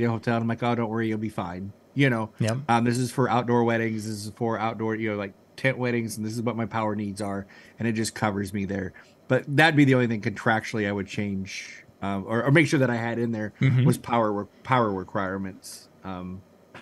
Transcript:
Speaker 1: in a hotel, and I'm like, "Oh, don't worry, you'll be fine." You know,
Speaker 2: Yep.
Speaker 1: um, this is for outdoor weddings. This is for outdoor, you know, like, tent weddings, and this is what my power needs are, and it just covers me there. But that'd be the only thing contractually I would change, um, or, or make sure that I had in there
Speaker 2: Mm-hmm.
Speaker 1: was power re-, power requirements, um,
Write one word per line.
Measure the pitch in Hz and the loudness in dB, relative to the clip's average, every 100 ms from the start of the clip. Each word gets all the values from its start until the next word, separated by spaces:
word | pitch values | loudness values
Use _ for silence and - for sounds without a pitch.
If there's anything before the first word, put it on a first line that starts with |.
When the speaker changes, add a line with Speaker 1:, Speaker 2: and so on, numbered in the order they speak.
Speaker 1:
in | 117 | 2
a | |
hotel, | 113 120 117 | 0 0 0
and | |
I'm | 113 | 0
like, | 113 | -2
"Oh, | 120 | -2
don't | 117 113 | 0 -2
worry, | 113 113 | -2 -2
you'll | 107 | -2
be | 107 | -4
fine." | 104 90 90 101 - _ | -6 -8 -8 -10 -14 _
You | 135 139 | 0 2
know, | 113 107 - | 2 -2 -2
Speaker 2:
Yep. | 110 123 139 | -2 -2 2
Speaker 1:
um, | 117 120 | 2 4
this | 120 | 2
is | 123 | 0
for | - 120 | 0 2
outdoor | 117 117 120 117 | 2 2 2 4
weddings. | 113 113 110 107 | 2 0 -4 -6
This | 107 104 | -8 -10
is | - | -6
for | 117 107 | -4 -2
outdoor, | 113 107 113 110 | -4 -4 -4 -2
you | 110 | -2
know, | 104 | -4
like, | 98 - _ - | -6 -10 _ -2
tent | 135 127 | 0 0
weddings, | 123 120 113 107 | 0 0 -2 -4
and | 107 | -6
this | |
is | 117 | -4
what | 117 110 | -2 -2
my | 110 | -2
power | 113 107 104 | -2 -2 -2
needs | 104 98 | -4 -6
are, | 101 98 98 - - - | -4 -6 -8 -16 -18 -4
and | 113 | -2
it | |
just | 110 110 - | 0 -2 0
covers | 107 98 95 | 0 0 -4
me | 101 95 | -4 -4
there. | 98 95 - - _ - | -4 -6 -10 -20 _ 0
But | 127 - | 0 2
that'd | 139 160 147 | 4 6 8
be | 135 | 8
the | 127 | 6
only | 120 | 4
thing | 110 | 0
contractually | 110 95 123 110 - 113 101 | -4 -2 2 2 2 -2 0
I | |
would | 101 98 | 0 -4
change, | - 104 95 98 - - - - - | -4 -4 -4 -6 -10 -14 -16 -20 -8
um, | 98 98 95 | -6 -4 -2
or, | 113 | 0
or | 131 | 4
make | 160 139 | 4 6
sure | 151 | 4
that | 127 | 2
I | 117 | 0
had | 117 117 | -2 -2
in | 120 | -2
there | 110 107 - | -2 -4 0
Speaker 2:
Mm-hmm. | 131 123 | 2 4
Speaker 1:
was | 123 120 | 4 2
power | - 120 110 | 0 0 2
re-, | 101 98 _ | 0 -4 _
power | - 127 110 | 0 2 2
requirements, | 95 92 107 95 98 95 101 - - - _ | 0 -4 -4 -2 -4 -6 -10 -16 -18 -20 _
um, | 95 92 92 92 - _ _ - | -12 -10 -10 -12 -16 _ _ -20